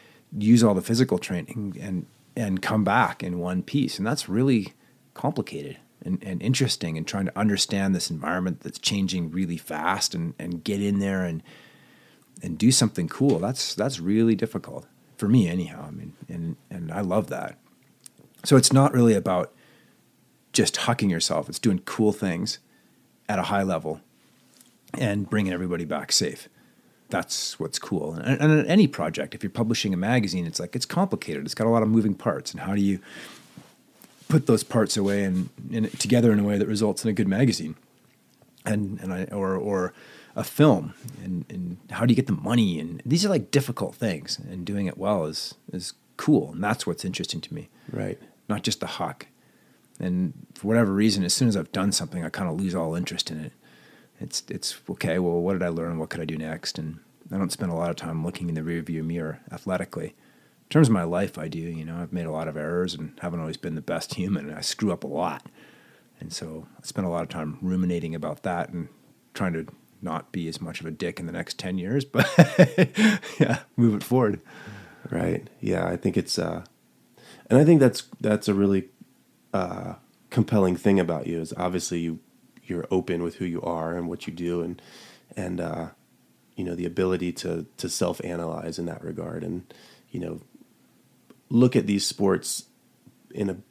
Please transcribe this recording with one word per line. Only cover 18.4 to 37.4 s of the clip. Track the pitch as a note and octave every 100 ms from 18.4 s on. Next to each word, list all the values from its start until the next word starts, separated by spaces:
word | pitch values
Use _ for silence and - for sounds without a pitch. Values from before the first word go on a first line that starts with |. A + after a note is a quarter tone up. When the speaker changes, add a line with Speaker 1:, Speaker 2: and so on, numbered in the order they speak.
Speaker 1:
So | - C3
it's | C3
not | C3+ C#3
really | B2+ A#2
about | G2 - F2+ - _ _ _ _ _ _ _ _ _ _
just | - - -
hucking | - A#2+ G2+
yourself. | E2 - D#2+ -
It's | -
doing | A2 F#2
cool | - - G#2+
things | G2+ G2 E2+ F#2+ - _ _ _ _ _ _ -
at | G2
a |
high | E2+ G2
level | F#2+ E2 D#2 D#2 - _ _ _ _ _ - _ _
and | - A#2 G#2 F#2+
bringing | G#2+ F#2+
everybody | F2+ F#2 E2+
back | D#2 D2+ -
safe. | - E2 - - _ _ _ _ _ _
That's | F#2 - - - -
what's | - -
cool. | - F2 D2+
And, | E2 - C3
and | D3+ D3+
in | -
any | G3 D#3
project, | - D#2+ - C#2+
if | -
you're | G2+
publishing | - A2 A2+ G#2
a | F2+
magazine, | G2+ B2 G2+ F2+ E2
it's | -
like, | F2+
it's | B2 -
complicated. | F3 F#3+ - - -
It's | -
got | - A2+
a |
lot | A#2
of | A2
moving | A2+ G#2
parts. | F#2 A2 D2 -
And | -
how | F#2
do | G2+
you | G2 F#2+ - - - - - - - _ _ _ - _ -
put | D#3 -
those | A2
parts | - A#2 G2+ A2
away | G2 G2+
and, | F#2+ F#2 F2+ - -
and | A2+ A2 -
together | G#2 A#2+ A#2
in | G#2
a |
way | G#2 G2+
that | -
results | G#2 A2 -
in | A2
a |
good | G#2 F#2+
magazine? | G2